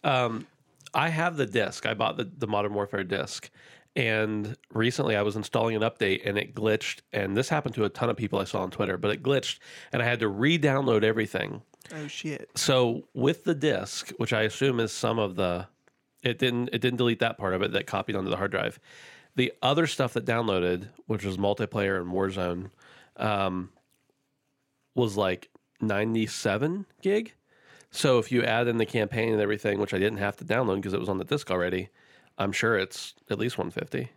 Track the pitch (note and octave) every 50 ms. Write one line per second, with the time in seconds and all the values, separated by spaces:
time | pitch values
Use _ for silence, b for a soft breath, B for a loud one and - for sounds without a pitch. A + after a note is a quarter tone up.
0 | - D#3+ C3+ B2+ B2 A#2 A#2 A2 - - _ _ _ _ _ _ - - - C3
1 | C#3+ E3 E3 D#3 E3 F3 E3+ D3 C3+ G#2+ F#2+ A#2 G#2 F#2+ - - - A2+ A2 G#2
2 | A2+ G#2+ - - A#2 F#2 - - A#2 G#2 G#2+ G#2 G2+ G#2 G#2 G2+ G2+ G2+ - G2+
3 | F#2+ F2 G2 F#2+ - - - - - - B B B B B B B B _ -
4 | B2+ A2+ A2 A2 A2 G#2+ G#2+ G#2 G#2 G#2+ A#2 - - _ - A2+ A2+ A#2+ B2+ -
5 | C#3 - A2 G2+ G#2 G#2+ G2 A2 G#2 - - A#2 A2+ A#2 A2+ G#2+ A2 A2+ - _
6 | - B2+ B2 - - - G2+ G#2 - - - A2+ G#2+ A2 G#2+ G#2 - - - -
7 | _ _ - G#2+ G2 G2 G2 G#2+ C3+ - E3+ D3+ C#3+ C3 A2+ - A2 G2+ - -
8 | B2 A#2 A2+ - A2+ G2+ - G2+ G2 F#2+ - G#2 F#2 F2+ F#2 - G#2 F#2+ F#2 F2+
9 | E2+ - - - - C3 C#3 C3+ - - - - B B B B B B - C3
10 | A#2+ A#2 A#2+ A2+ A2+ G#2+ G2 G2+ A#2 D3 E3+ E3 C#3 D3+ C3+ C#3 C#3 C3 A#2 G#2+
11 | G#2 A2 A2 A2 G#2+ G#2 - A2 - G2 G2 - - _ - _ - - - D#3
12 | D3+ C#3+ - - - D#3 C#3+ C3 - - _ - - - C3+ B2+ B2 A#2+ A#2 C#3
13 | - _ _ B2+ B2 C#3 E3 - - - E3 D3 C3+ D#3 C3+ F#2+ G2 - - -
14 | - - - - A#2+ A2+ A#2+ A2 A2 G#2+ - - C3 C#3 B2+ A#2 A2+ G#2+ - -
15 | - A2+ A2+ A2+ G#2+ G2 F2+ F2 F#2+ F2+ F2 F2 F#2+ - _ _ _ _ _ _
16 | _ _ _ _ - B2 A#2+ - C3 B2+ A#2+ A#2+ B2 B2 - A#2 G2+ B2+ B2 B2
17 | B2+ A#2+ A#2 G2+ A#2 A#2 A2+ - G2 F#2+ F#2 F#2 G2 G2 - G2 - - - G2
18 | F#2+ - G2+ G2 F#2+ G2 G2+ F2+ F#2+ G2+ - F#2 - G#2+ - - B B B B
19 | B B B B B B B - B2+ - - _ - C#3+ C#3+ D3+ E3 C#3+ - -
20 | C3+ A#2+ - A#2+ - - A#2 A#2 A#2 G#2+ G2 F#2 F2 F2+ F2+ F2+ F#2 G2+ - -
21 | - - A2 G2+ F#2+ G2+ F#2 F#2 G2+ G2+ G2+ - A2+ G2+ - A2 G2 G2 G2 F#2+
22 | F2 F2+ F#2 F#2+ G2 G2 F#2 F#2+ F2+ F2 F2 F2+ F#2 F#2+ _ B B B B B
23 | B B B - - G#2+ G#2 G2+ G2 F#2+ F#2 F#2 F2+ G2 _ _ _ _ _ _
24 | _ _ _ _ _ _ _ _ _ _ _ _ _ _ _ _ _ _ _ B2+
25 | B2 A2 G2 G2+ G2+ F#2 F#2 - - - _ - _ _ _ _ - A2 G2+ G2
26 | G#2+ A2+ A2+ A2+ A2 G#2 - - - A2 G2 G#2+ C3 D#3 F3 G3+ G3 _ _ _
27 | - F#3+ G3+ G#3+ A3+ A3 - _ b b b b b b b b b b - -
28 | - D3 C3 A#2+ A2 - B2 B2 A#2+ A#2+ A2+ A#2 A#2+ A#2+ A#2 A#2 A2 - - A#2+
29 | G#2+ G2+ - A2+ A2 A2+ A2+ G#2+ G#2 G2+ G#2+ G#2 - G#2+ G2+ G2 G#2 G2 - F#2
30 | F#2+ G#2+ A2 G2 G2+ G2+ G2+ - - E2+ G#2 A#2+ C3 A2 F#2+ G2+ G2 G2+ F#2 -
31 | - G2 G2 F#2 F#2 - - C#3+ - - F#2 F#2 F2 F2+ F2+ F#2 F#2+ - b b
32 | b b b b b b b - G2 G2+ G2 - - A2+ A#2 G2+ F#2+ F#2+ - -
33 | - - - _ _ _ G#2 G2+ A2 B2 - - F2+ - - - - - - C3
34 | B2+ B2 _